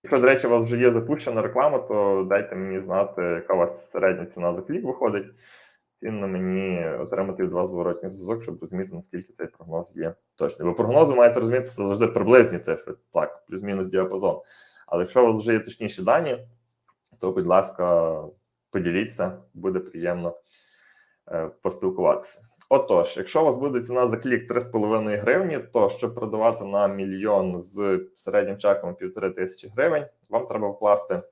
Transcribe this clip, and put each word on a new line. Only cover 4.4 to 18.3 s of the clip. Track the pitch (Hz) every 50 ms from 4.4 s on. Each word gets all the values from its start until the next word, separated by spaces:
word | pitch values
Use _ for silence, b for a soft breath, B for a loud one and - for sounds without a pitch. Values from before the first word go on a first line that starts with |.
| 87 87 87
за | 92
клік | 92 - 143 120 120
виходить. | 127 127 - 131 110 101 101 98 - b b b b b b b b b b b _ _
Цінно | _ - 110 110 104 101
мені | 95 92 92 92 92 92 95 95 95 90 87 82
отримати | 80 69 60 73 - - 85 95 95 - - 92
від | 87
вас | 85 87 90 92
зворотній | 92 87 85 87 87 - - 95
зв'язок, | 95 98 90 95 117 113 117
щоб | - 85 -
розуміти, | - - 92 92 95 95 90
наскільки | 85 90 _ - 90 92 _ _
цей | - 82
прогноз | 80 _ _ 85 85 82 82 85 - _
є | - 82 82 85 _ _ _ _
точним. | _ 73 71 - - 82
Бо | 87 85
прогнози, | - 107 110 127 147 160 143 135
маєте | 120 120 120 120 -
розуміти, | 110 113 123 131 127
це | - - - 101
завжди | 98 98 104 117
приблизні | 113 - 113 98 104 123 127 - 175 175 85
цифри, | - - 80 - - - - _ _ _ -
так, | 85 76 - - - _
плюс-мінус | - - 95 101 101 98 95 95
діапазон. | 92 90 95 92 92 98 95 101 90 - - B B B B B B B B B
Але | - - 87 90
якщо | 90 - 131 123
у |
вас | 113 110
вже | 110 107 117 110
є | 110
точніші | 110 - - _ 113 101 - - 92
дані, | 101 117 - - 143 123 117 - - _ _ _ _ _ _ _ _ _ _ _ _ _ _
то, | - 95
будь | 92 95 90
ласка, | 85 90 95 98 - - - 90 87 87 85 82 82 80 78 78 76